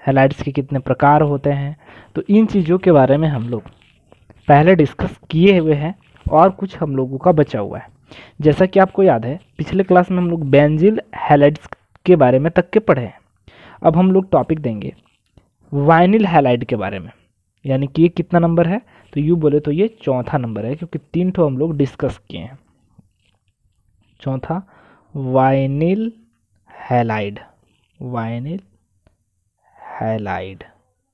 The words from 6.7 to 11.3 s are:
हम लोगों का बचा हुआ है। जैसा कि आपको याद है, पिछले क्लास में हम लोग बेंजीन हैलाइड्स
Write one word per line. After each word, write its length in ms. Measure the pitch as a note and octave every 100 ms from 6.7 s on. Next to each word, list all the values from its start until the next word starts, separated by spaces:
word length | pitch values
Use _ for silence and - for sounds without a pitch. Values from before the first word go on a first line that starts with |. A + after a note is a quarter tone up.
| -
हम 180 | D#3 C3+
लोगों 220 | C3 C3
का 140 | F3+
बचा 260 | D#3+ C#3+ A#2
हुआ 200 | G2+ -
है। 80 | - _ _ - - -
जैसा 240 | D3+ D3 F#3
कि 140 | G3
आपको 240 | F#3+ -
याद 220 | F#3+ A#2+ A#2
है, 140 | D3+ _ -
पिछले 260 | D3+ F#3
क्लास 280 | F#3+ F3+ F3+
में 60 | F#3
हम 120 | F3
लोग 200 | E3+ C#3+
बेंजीन 500 | C#3 D3 D#3 F#3 A3 - -
हैलाइड्स 500 | -